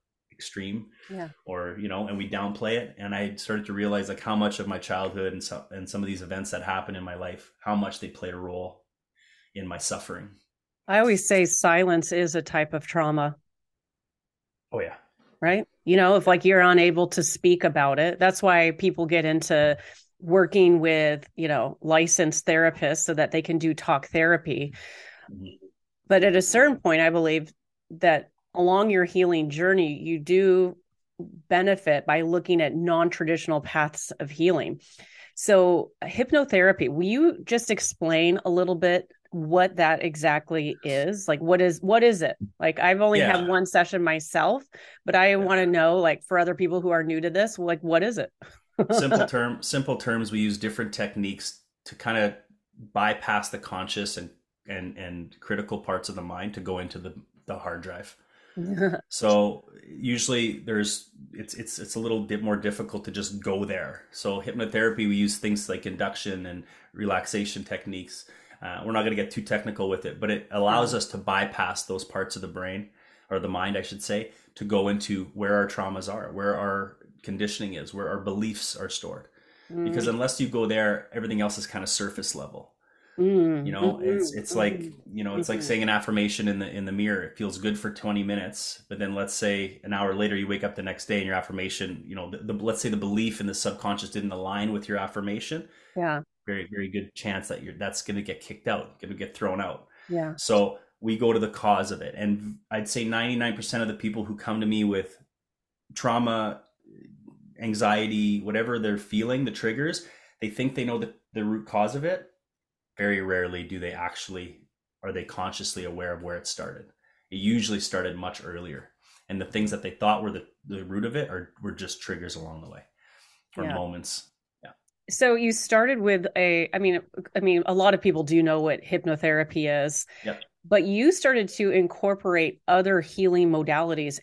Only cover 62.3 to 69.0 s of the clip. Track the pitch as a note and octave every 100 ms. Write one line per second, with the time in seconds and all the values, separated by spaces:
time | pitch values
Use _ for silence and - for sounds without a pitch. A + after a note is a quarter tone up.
62.3 | G#2 G#2+ G#2 G#2+ G#2 G#2+ G#2 - G2+ -
63.3 | G2+ G2+ G2 G2+ F#2 C#2 - - - G#2
64.3 | G2 G#2+ A2+ G#2+ A2+ A2+ A2 G#2+ G2+ G2+
65.3 | - G#2+ G#2 - F#2 G#2+ F2+ G2 - G#2
66.3 | F#2+ F2+ F2 - - _ F#2 G#2 F#2 -
67.3 | G#2+ G#2 G2+ F#2+ F#2+ - F#2 F2+ - -
68.3 | - _ - F#2 F2+ G#2+ A2